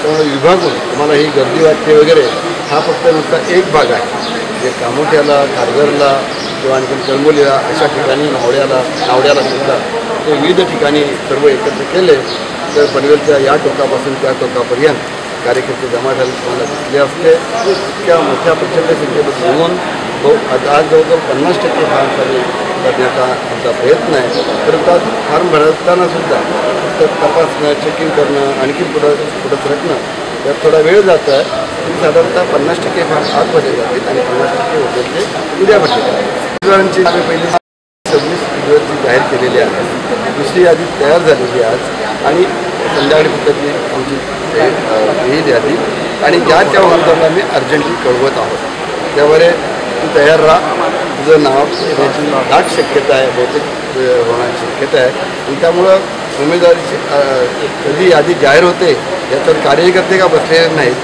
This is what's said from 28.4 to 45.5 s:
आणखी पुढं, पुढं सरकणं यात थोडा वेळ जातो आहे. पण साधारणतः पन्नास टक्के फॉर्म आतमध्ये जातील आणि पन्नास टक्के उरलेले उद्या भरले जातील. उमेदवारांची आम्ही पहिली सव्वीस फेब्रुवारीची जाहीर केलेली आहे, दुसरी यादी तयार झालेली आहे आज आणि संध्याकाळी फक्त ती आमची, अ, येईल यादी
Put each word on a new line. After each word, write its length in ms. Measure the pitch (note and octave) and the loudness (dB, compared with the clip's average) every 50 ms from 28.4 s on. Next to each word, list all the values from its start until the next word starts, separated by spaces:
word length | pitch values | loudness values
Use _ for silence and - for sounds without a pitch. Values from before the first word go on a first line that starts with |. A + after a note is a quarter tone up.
| C#3 C#3 C#3 C3+ | 0 -2 -2 -2
आणखी 220 | C3 C#3 C#3+ - F3+ | -2 -2 -2 -2 -4
पुढं, 320 | - - D3+ D3 D3 D3 | -2 -2 0 0 2 0
पुढं 400 | C#3+ D#3 - - - - C3+ C#3 | 0 -2 -6 -6 -6 -4 -4 -4
सरकणं 680 | C3+ - C#3 C#3+ C#3+ - F3 D3+ B2+ A2+ - - - - - - - - | -2 -2 -2 -4 -2 -2 -4 -4 -4 -4 -8 -8 -8 -8 -8 -8 -6 -4
यात 100 | C3+ C#3+ - - | -4 -4 0 2
थोडा 140 | D#3+ D#3+ D#3+ | 2 4 4
वेळ 240 | D#3 D#3+ F#3 G#3 | 4 4 4 4
जातो 300 | G3 F#3+ F3 D#3 - D3+ | 6 6 4 2 2 2
आहे. 120 | C#3 C3+ - | 2 2 0
पण 480 | - - - - - - - - - - - | 0 -4 -6 -6 -6 -6 -6 -6 -4 -4 -2
साधारणतः 560 | F3+ D#3 D3+ E3 E3 - D#3 F3 F3+ F#3 - - | -2 2 2 2 2 2 0 -2 -2 0 0 0
पन्नास 200 | C#3 D#3 - - | 0 0 -2 -2
टक्के 260 | - - - F#3 E3+ | -4 -4 -2 -2 -2
फॉर्म 200 | C#3+ D#3 F#3 G#3 | 0 -2 -2 -2
आतमध्ये 520 | - - C#3+ D#3 - - D#3+ C#3 C3+ B2+ | -2 0 -2 -2 2 2 0 0 2 -2
जातील 320 | B2 A#2 A2+ B2 - - A#2+ | -2 -2 -2 -2 -4 -4 -2
आणि 140 | - - | -2 -2
पन्नास 280 | - - B2 B2+ - - | -2 -2 -2 -2 -2 -2
टक्के 280 | - B3+ A3+ - A#3+ A#3 | -2 -2 -4 -2 -2 -2
उरलेले 840 | G#3 - - B2+ B2 - - D#3+ G3+ - - - - D#3+ D3 D3 F#3+ | -2 -2 -2 -4 -4 -4 -4 -4 -4 -4 -4 -6 -6 -6 -2 0 2
उद्या 160 | - A4 - | 4 4 4
भरले 220 | - - A#3+ A#3 | 4 2 0 0
जातील. 420 | - B3 - - - - - - - - - - - | -2 -2 -2 -2 -4 -4 -4 -6 -6 -6 -8 -2 0
उमेदवारांची 420 | F#3+ G3 F#3+ F#3+ F#3+ F3 F#3 F#3 | 2 4 4 2 2 2 2 2
आम्ही 160 | F3 E3+ F3 | 2 2 0
पहिली 260 | E3 E3 E3 D#3+ E3 E3+ | -2 -2 -2 -2 -2 -2
सव्वीस 920 | E3 - _ _ _ _ _ _ _ _ _ - E3 C#3+ C#3 D3+ E3+ F3 | -2 -2 _ _ _ _ _ _ _ _ _ 0 0 0 0 0 -4 -4
फेब्रुवारीची 640 | - - - - - C#3+ D3 D3+ - - - D3 - | -4 -6 -6 -4 0 2 2 2 2 0 -4 -2 -2
जाहीर 180 | B3 A#3+ - | 0 0 0
केलेली 380 | - - - B2+ - F#3+ - - | 0 0 -2 0 0 0 2 2
आहे, 100 | G#3 - - - - - - - - - B3+ A3+ - - A#3 C#3+ C#3+ | 0 0 -2 -4 -4 -4 -6 -6 -6 -6 -6 -4 -4 -6 -4 -4 -4
दुसरी 200 | C3+ - F3+ F3+ | -2 2 2 4
यादी 200 | F3 E3 D#3 E3+ - - - | 4 4 2 0 -6 -4 -2
तयार 200 | C#3+ C#3+ D3+ F3 | 0 2 2 2
झालेली 440 | E3+ D#3+ D3+ B2+ B2+ B2 B2 B2+ - | 4 2 2 2 2 -2 0 0 0
आहे 100 | A2+ - | 0 0
आज 60 | - - - - - - - - - - | -2 -4 -6 -6 -6 -6 -6 -6 -4 -2
आणि 180 | - - F3 F3+ - - - - - - - - - - | -2 2 2 2 0 0 -4 -4 -6 -4 -4 -4 -2 -2
संध्याकाळी 340 | - C#3 C#3+ D#3 D#3 D#3 - | 0 0 2 4 4 2 2
फक्त 200 | - - - D3+ | 0 0 0 0
ती 200 | C#3+ C#3 C#3+ D3 C#3+ B2 A#2+ - - | 0 0 -2 -4 -4 -4 -4 -4 -4
आमची, 200 | C3 C3 C3 C#3 C3 - - - - - - - D3+ | -6 -4 -4 -6 -6 -6 -8 -8 -8 -6 -4 -2 0
अ, 640 | D#3 C3 A#2+ A2+ - - A2 A2 G#2+ G#2+ G2+ - - | 0 0 0 -2 -2 -2 0 0 0 0 0 0 0
येईल 220 | B2 C3+ D#3 E3 | 0 0 0 0
यादी 280 | C#3+ | 2